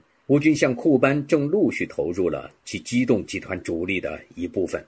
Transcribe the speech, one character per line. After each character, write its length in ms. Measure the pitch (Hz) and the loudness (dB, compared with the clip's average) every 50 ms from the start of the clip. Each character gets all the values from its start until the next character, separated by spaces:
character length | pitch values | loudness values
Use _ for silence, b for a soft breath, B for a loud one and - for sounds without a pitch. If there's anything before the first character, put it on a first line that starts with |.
| - _ _ _ _ | -14 _ _ _ _
乌 140 | - 139 147 | 2 2 4
军 120 | 147 156 | 4 4
向 220 | 151 143 156 135 123 | 4 4 2 0 0
库 240 | 120 - 165 139 120 | 0 2 4 4 6
班 260 | 139 135 143 147 139 - | 4 4 2 0 0 0
正 180 | 170 147 143 | 0 2 2
陆 240 | 147 175 214 165 110 | 2 2 2 2 2
续 160 | - - 92 | 0 -2 -6
投 240 | - - - 73 85 | -6 -4 -4 -4 -2
入 180 | 87 98 90 82 | 0 0 0 0
了 220 | 73 67 67 - - _ _ | -2 -4 -6 -12 -18 _ _
其 120 | - - 92 | -10 -10 -10
机 260 | - - 120 123 127 | -6 -2 0 2 2
动 180 | 120 120 95 78 | 2 2 2 0
集 140 | - - 90 | -4 -8 -8
团 240 | - - 95 87 | -8 -8 -8 -8
主 240 | - - 87 82 90 | -6 -6 -4 -4 -2
力 140 | 92 98 90 | -2 -2 -4
的 200 | 82 76 76 73 - - - | -4 -4 -6 -8 -12 -14 -10
一 140 | 85 87 85 | -8 -8 -6
部 180 | - 98 87 | -4 -4 -2
分。 180 | 80 - 80 - | -2 -4 -6 -8